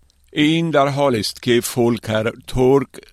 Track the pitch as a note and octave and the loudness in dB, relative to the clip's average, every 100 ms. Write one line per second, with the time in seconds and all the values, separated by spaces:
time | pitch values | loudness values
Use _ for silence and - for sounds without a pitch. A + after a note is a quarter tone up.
0 | _ _ _ - D3+ E3 E3 C#3+ C#3 C#3 | _ _ _ -2 0 0 0 2 0 0
1 | C#3+ A#2 G2 - - A#2+ - - A#2 A#2 | 0 0 -4 -6 0 0 0 0 0 -2
2 | - G#2+ A2+ - - B2+ B2+ C#3 B2+ - | -4 -4 -4 -8 -6 0 2 2 0 -10
3 | - | -20